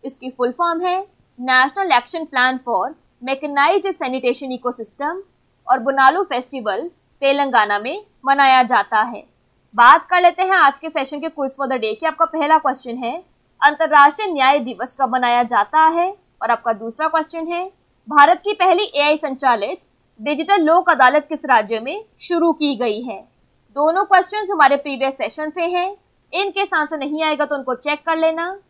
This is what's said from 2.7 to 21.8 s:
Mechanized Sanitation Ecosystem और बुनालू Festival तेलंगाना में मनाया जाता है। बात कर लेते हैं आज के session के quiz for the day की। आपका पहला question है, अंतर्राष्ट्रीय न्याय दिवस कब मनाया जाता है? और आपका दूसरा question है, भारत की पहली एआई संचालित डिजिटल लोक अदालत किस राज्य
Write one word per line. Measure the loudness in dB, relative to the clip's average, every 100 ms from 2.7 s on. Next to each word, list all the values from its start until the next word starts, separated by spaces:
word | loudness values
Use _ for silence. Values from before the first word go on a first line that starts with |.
| -4 -4 -8 _ _
Mechanized | -8 -6 -4 0 2 2 -2
Sanitation | -6 -6 -4 -4 -4 -8
Ecosystem | -8 -8 -8 -14 _ -8 -8 -14 _ _ _ -2
और | 0
बुनालू | 0 4 4 4
Festival | -2 -4 -6 -8 -6 -6 -8 _ _ _
तेलंगाना | 0 0 2 2 2 -2
में | -4 -10 -14 _
मनाया | -2 2 4 4
जाता | 4 0 0 -2
है। | -2 -8 -18 _ _ _ _
बात | 6 8 8 4
कर | 2
लेते | 2 2
हैं | 0 4
आज | 4 2
के | -8
session | -6 -6 -6
के | -10
quiz | -6 -8 -6
for | -4
the | -4
day | -4 -4
की। | -6
आपका | -2
पहला | -2 0 2 2
question | 2 -4 -8 -8
है, | -8 -8 -14 _ _ _
अंतर्राष्ट्रीय | 0 2 2 6 6 4 -6
न्याय | 0 2 2
दिवस | -2 -8 -10 -4
कब | -2
मनाया | 0 0 0
जाता | 0 0 0 2 2
है? | 2 -2 -4 _ _
और | -4
आपका | -2 -2
दूसरा | -6 -8 -4 -2
question | -2 -4 -8 -6
है, | -6 -8 _ _ _ -2
भारत | 6 6 6
की | 0
पहली | 0 2 2 0
एआई | 0 0 0
संचालित | -4 -2 0 0 -2 -8 _ _ _ _
डिजिटल | -6 -4 0 2
लोक | 4 4 4
अदालत | 4 4 4 -2
किस | -8 2
राज्य | 2 2 -6